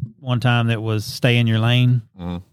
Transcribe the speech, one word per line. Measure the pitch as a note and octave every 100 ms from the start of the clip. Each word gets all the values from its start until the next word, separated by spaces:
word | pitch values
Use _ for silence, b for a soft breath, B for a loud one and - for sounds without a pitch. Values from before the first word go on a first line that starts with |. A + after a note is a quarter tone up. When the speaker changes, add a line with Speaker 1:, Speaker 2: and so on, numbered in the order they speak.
| - -
Speaker 1:
one | C3 A#2+
time | B2 A#2+ A#2
that | A2+
was | A2 G#2+
stay | G#2+ - B2+ A#2+
in | A#2
your | A2
lane. | A2+ B2 B2 B2 G#2+ F#2+
Speaker 2:
Mm-hmm. | F2 F2 -